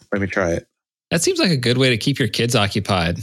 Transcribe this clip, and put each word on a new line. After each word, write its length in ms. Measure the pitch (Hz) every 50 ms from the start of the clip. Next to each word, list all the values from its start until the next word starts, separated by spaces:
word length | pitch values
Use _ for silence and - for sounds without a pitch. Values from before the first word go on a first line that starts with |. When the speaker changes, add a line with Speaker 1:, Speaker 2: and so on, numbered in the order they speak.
| - - -
Speaker 1:
let 80 | 98
me 60 | 98
try 240 | 92 - 104 95 85
it. 160 | 85 87 - _ _ _ _ _ _ _ _ -
Speaker 2:
That 120 | 165 175 -
seems 180 | 349 392 320
like 100 | 320 190
a 60 | 160
good 220 | 131 120 117 123 127
way 100 | 135 127
to 60 | 123
keep 220 | 107 - 147 135 -
your 80 | 127 104
kids 260 | - - 117 120 120
occupied. 640 | 113 101 98 - 110 95 - 101 90 85 85 85 80